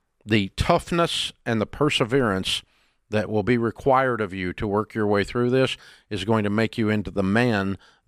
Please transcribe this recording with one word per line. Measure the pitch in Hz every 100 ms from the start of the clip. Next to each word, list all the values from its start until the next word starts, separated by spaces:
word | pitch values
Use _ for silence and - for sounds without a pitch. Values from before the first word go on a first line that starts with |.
| _ _ -
The | 110 95 -
toughness | - 170 - 170 170 - - -
and | - 113
the | 101
perseverance | - 151 - 123 131 120 95 95 - - _ _ _ _
that | 107 98
will | 107
be | 98 123
required | 113 - 139 131 131 117
of | 104
you | 95 92
to | 85 110
work | 101 107
your | 113 104
way | 101
through | 95 123 123
this | 127 131 - - - _
is | 107
going | 98 113
to | 101
make | 104 110 -
you | 107
into | 107 95
the | 98
man | 95 104 123 107 98 95 - _